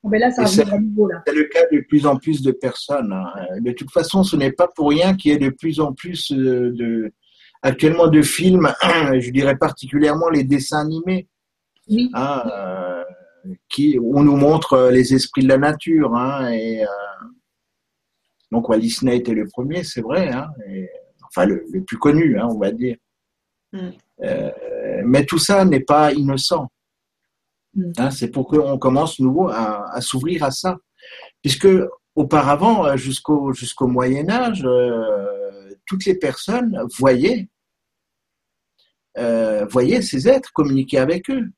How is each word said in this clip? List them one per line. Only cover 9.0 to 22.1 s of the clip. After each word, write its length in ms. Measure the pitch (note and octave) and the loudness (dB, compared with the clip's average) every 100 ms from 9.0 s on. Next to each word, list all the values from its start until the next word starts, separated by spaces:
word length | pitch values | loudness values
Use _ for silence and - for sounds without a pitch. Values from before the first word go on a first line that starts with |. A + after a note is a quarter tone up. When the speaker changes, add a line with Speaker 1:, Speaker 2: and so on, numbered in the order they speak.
| C#3+ C3 | 2 0
Speaker 2:
je 120 | B2 | 0
dirais 260 | C3 C#3 C3+ | 0 2 2
particulièrement 720 | D#3+ - C3 D3 D3+ D3+ E3+ | -2 -4 -6 0 2 2 0
les 160 | D#3 | 0
dessins 360 | C3 C#3+ C3+ D3+ | 2 0 0 -4
animés, 440 | D3+ D#3+ F3 F#3 F3+ _ _ _ _ _ _ | -4 -6 -4 -4 -6 _ _ _ _ _ _
Speaker 1:
Oui. 220 | G#3+ B3 | 0 0
Speaker 2:
hein, 300 | A#3+ C4 C#4 - | -2 -4 -4 -6
euh, 500 | G3+ F#3+ F#3+ F2+ F3+ F3+ F3+ _ _ F#3+ F#3 _ | -8 -8 -6 -6 -8 -10 -16 _ _ -18 -18 _
qui, 280 | - D3 C3 | 0 2 2
où 200 | A#2 C#3+ | 2 4
on 60 | |
nous 120 | D3 C#3 | 6 6
montre, 380 | C#3+ D#3 - | 4 2 2
euh, 160 | C3 B2+ | 4 6
les 240 | B2+ B2+ | 4 4
esprits 280 | C3+ - - | 2 0 0
de 60 | C3 | 4
la 80 | C3+ | 4
nature, 560 | D3 D3+ - D#3+ C3+ | 2 -2 0 0 2
hein, 360 | A#2+ C3 C#3 B2+ | 0 -2 -4 -4
et, 300 | A2+ A2+ A2 | -4 -4 -4
euh, 20 | G#2+ G2+ G2+ F#2+ A#3+ B3+ _ _ _ _ _ _ _ _ _ _ _ | -4 -4 -12 -16 -20 _ _ _ _ _ _ _ _ _ _ _ _
donc 160 | A#2 A#2 | -4 0
Walt 120 | A2 | 0
Disney 360 | A2+ - C3 B2 | 0 -2 0 0
était 160 | A#2+ | 0
le 120 | G#2+ G2+ | -4 -4
premier, 360 | - C3 F3 | -6 -6 -6
c'est 180 | E3 B2 | -8 -8
vrai, 280 | A2+ D#3+ E3+ | -4 -2 -2
hein, 180 | B2 D3 C#3 G2+ | -4 -8 -14 -14
et, 180 | G2 F#2 - - _ - | -12 -12 -16 -20 _ -10
enfin 200 | - F#2 | -2 0
le, 180 | - - | 0 -4
le 100 | F#3 | -8
plus 140 | F#3 A#2 | -8 0
connu, 420 | D3 | 2